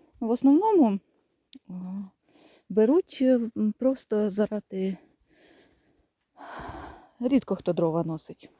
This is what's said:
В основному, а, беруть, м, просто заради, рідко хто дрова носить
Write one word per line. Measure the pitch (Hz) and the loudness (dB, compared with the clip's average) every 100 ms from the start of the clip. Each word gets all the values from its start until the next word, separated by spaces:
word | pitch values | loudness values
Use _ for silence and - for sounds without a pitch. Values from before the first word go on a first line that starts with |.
| _ - | _ -8
В | 226 | -4
основному, | 240 269 294 440 403 233 196 _ _ _ _ _ - - | 2 4 6 6 4 4 2 _ _ _ _ _ -20 -16
а, | 185 185 196 190 _ _ _ _ _ - | -14 -12 -12 -14 _ _ _ _ _ -6
беруть, | 190 220 330 - - | 0 4 2 0 0
м, | 254 247 226 - 214 - | 2 2 0 -2 -2 0
просто | 254 262 - 214 214 | -2 -2 -4 -2 -2
заради, | 196 208 208 - 190 190 180 _ _ _ _ _ _ _ _ _ _ _ _ _ - - - - - - - - - | 0 -2 -4 -8 -4 -4 -6 _ _ _ _ _ _ _ _ _ _ _ _ _ -20 -18 -16 -14 -14 -16 -18 -20 -6
рідко | 247 262 - 190 | 0 0 0 -4
хто | - | -2
дрова | 175 170 160 | 0 0 0
носить | 165 160 - - - _ | -2 -6 -12 -20 -20 _